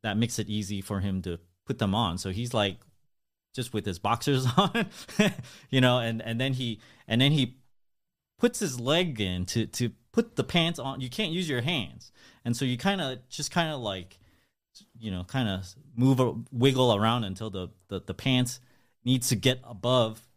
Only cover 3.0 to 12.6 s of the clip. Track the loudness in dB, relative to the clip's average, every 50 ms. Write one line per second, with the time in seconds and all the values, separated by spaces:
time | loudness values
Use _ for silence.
3 | _ _ _ _ _ _ _ _ _ _ _ -8 -8 -4 -4 -4 -2 -2 -6 -2
4 | 2 0 2 2 2 2 2 2 2 2 4 4 4 4 2 0 -2 -2 -6 -18
5 | -18 -16 0 2 2 2 2 -2 -14 -16 -18 -20 -12 -2 2 4 4 6 4 4
6 | 0 -2 -4 -4 -4 -4 -4 -2 -2 -2 -2 -2 -4 -6 -6 -8 -12 -20 -20 _
7 | _ 0 2 4 4 6 4 4 2 0 -2 _ _ _ _ _ _ _ _ _
8 | _ _ _ _ _ _ _ _ 2 2 2 2 -4 -2 -2 -2 0 0 2 2
9 | 2 0 -2 -2 -2 0 0 -2 -2 -2 0 -2 -2 -2 -2 -4 -4 -4 -4 _
10 | _ _ _ -2 -2 0 -2 -4 -4 0 0 0 0 0 -2 -4 -6 -8 -6 -6
11 | -8 -10 -6 -4 -4 -2 -2 -4 -2 -2 -2 -2 -2 -2 -2 -4 -4 -6 -10 -18
12 | -20 -20 _ _ -20 -20 -20 _ _ -4 -4 -2